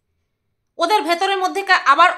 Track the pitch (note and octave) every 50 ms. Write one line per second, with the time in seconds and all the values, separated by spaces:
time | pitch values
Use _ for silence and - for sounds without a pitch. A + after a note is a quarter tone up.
0 | _ _ _ _ _ _ _ _ _ _ _ _ _ _ _ - E4+ E4+ G#4+ G#4
1 | C#4 D#4+ E4+ E4+ F#4+ G4 G4 F#4+ F#4 F4+ D4+ G4 G4 G4 F#4 - - C4 C#4 D#4+
2 | E4+ F4+ -